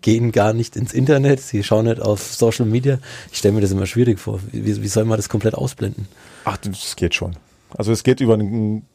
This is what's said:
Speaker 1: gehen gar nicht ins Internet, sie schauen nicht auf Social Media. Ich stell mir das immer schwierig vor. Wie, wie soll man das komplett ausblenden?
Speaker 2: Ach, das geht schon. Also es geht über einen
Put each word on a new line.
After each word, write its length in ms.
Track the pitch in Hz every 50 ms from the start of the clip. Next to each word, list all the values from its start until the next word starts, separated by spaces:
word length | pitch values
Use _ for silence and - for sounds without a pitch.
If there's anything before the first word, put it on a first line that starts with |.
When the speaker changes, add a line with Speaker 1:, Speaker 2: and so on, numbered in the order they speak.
Speaker 1:
gehen 320 | - - 107 113 117 120 110
gar 200 | 117 101 107 110
nicht 220 | 117 117 - -
ins 160 | - - - -
Internet, 480 | 131 127 135 151 139 135 139 139 131
sie 220 | - - - 104 101
schauen 240 | - 113 107 110
nicht 140 | 117 113 117
auf 200 | - 104 104 98 -
Social 440 | - - - - 113 113 - 127
Media. 320 | 110 110 120 127 139 135 131 - - - - - -
Ich 80 | - -
stell 140 | - 104 101
mir 80 | 110
das 100 | 101 95
immer 160 | 95 98 95
schwierig 320 | 92 - 120 123 123 110 95
vor. 220 | - 107 107 95 95 107
Wie, 140 | - 113 107 104 104 101 104
wie 60 | 101
soll 160 | 101 110 110
man 120 | 113 110
das 120 | 107 101 -
komplett 260 | - 110 101 110 107
ausblenden? 540 | - 131 131 - - 113 101 - - 104 95 - _ - - - - -
Speaker 2:
Ach, 120 | - 98
das 400 | 98 - 101 95 92 - - -
geht 180 | - - 85 -
schon. 220 | - 90 87 87 80 _ _ _ _ _ _ -
Also 160 | - 110 104 113
es 100 | 107 -
geht 180 | 131 127 -
über 140 | 135 117 113
einen 500 | 107 107 98 110 117 110 107 107 110 - _ _